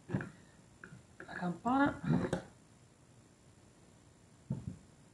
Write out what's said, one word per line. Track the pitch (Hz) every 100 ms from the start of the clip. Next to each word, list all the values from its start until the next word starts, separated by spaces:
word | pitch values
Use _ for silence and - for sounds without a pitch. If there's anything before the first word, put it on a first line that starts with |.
| -
la | - - - - - - - - - - - -
campana | - 180 170 233 269 285 - - - - - - - - - - - - - - - - - - - - - - - - - - - - - - - -